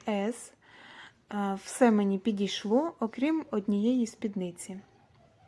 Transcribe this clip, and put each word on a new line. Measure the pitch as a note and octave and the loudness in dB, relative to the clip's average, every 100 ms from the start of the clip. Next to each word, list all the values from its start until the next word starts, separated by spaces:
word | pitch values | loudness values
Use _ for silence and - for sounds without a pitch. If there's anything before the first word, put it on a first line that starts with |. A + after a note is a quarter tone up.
| - | -2
S. | G#3 G3+ B3 - - - - - - - _ - | -2 -2 -4 -12 -20 -20 -20 -20 -20 -20 _ -10
Е, | G#3 G3+ G3 - | -4 -2 -4 -4
все | - B3 | 4 6
мені | G#3+ G3+ G3 | 6 4 2
підійшло, | A#3 G3+ G3 - G3+ A#3 E4 - | 0 0 -2 -2 0 2 2 -2
окрім | A3+ A#3 C#4+ D#4+ - | -6 -2 0 0 -2
однієї | G#3+ G3 G3+ A3 B3+ A3+ | -4 0 0 2 2 0
спідниці. | - A3 G3+ F3+ E3+ - F#3+ - - _ _ - _ | -4 -6 -4 -6 -8 -14 -14 -16 -20 _ _ -20 _